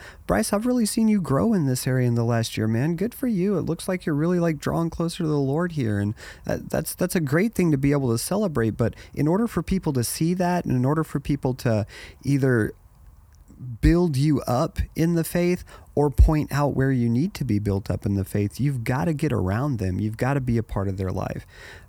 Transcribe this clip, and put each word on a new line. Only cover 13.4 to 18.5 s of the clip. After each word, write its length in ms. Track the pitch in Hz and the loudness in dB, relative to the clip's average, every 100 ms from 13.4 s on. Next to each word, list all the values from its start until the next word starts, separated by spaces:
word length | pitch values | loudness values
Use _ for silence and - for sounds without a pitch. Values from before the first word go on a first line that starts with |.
| - - 123 110 | -20 -16 -14 2
build 340 | 151 170 175 131 | 4 6 4 2
you 220 | 151 135 | 2 2
up 380 | - 120 165 - - - | 2 0 0 -2 -4 0
in 200 | 165 170 | 2 2
the 80 | |
faith 400 | 160 175 175 180 - - - 143 | 0 0 0 0 -6 -20 -4 0
or 160 | 147 | 2
point 400 | - 156 156 - | 6 6 6 0
out 240 | 139 143 - | 0 0 2
where 160 | 135 | 2
you 180 | 127 117 | 2 2
need 240 | 117 185 | 2 0
to 100 | - | -4
be 140 | 127 104 | -2 0
built 320 | 104 98 - | 0 -2 -2
up 160 | 95 101 | -4 -2
in 80 | |
the 100 | 101 | -2
faith, 360 | 95 104 104 | -2 -2 -2